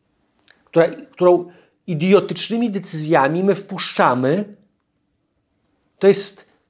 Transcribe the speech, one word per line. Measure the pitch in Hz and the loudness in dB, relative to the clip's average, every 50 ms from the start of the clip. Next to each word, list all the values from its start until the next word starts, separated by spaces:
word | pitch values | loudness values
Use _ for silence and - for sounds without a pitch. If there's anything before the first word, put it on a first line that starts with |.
| _ _ _ _ _ _ _ _ _ _ _ _ _ | _ _ _ _ _ _ _ _ _ _ _ _ _
która, | _ - 165 160 - - - - - | _ 0 2 2 2 0 -10 -18 -18
którą | _ - 180 180 180 175 175 - - - _ _ _ _ - - | _ 2 4 4 4 4 0 -6 -18 -20 _ _ _ _ -10 -8
idiotycznymi | 170 147 170 190 202 202 190 - 175 156 - - 220 233 240 226 | -6 -4 0 4 4 2 2 0 -6 -6 -6 -6 -4 -4 -4 -4
decyzjami | 190 196 - - - 156 151 156 165 147 135 139 156 180 190 | -4 -6 -6 -6 -6 -6 -4 0 0 2 2 0 0 -2 0
my | 196 185 | 0 -2
wpuszczamy, | 196 - - 196 165 - - - - 185 147 123 127 127 135 156 202 208 202 - _ _ _ _ _ _ _ _ _ _ _ _ _ _ _ _ _ _ _ _ _ _ _ _ _ _ _ _ - | -2 -4 -12 -10 -8 -8 -8 -2 0 0 0 0 0 0 -2 -2 -2 -4 -8 -14 _ _ _ _ _ _ _ _ _ _ _ _ _ _ _ _ _ _ _ _ _ _ _ _ _ _ _ _ 0
to | - 196 | 2 2
jest | 196 - - - - - - _ _ _ _ | 4 4 2 -2 -4 -10 -20 _ _ _ _